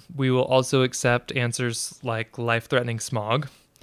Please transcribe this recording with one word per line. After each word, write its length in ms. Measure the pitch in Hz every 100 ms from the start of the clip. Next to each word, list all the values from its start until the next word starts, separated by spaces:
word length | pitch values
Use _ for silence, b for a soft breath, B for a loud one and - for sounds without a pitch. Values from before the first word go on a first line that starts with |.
| - 139
we 160 | 131
will 140 | 127 127
also 360 | 131 127 135
accept 500 | 127 - 123 120 -
answers 680 | 131 120 117 123 113 - -
like 380 | 127 113 113 -
life-threatening 600 | 117 117 - 131 123 113
smog. 500 | - 113 104 127 139 - _ _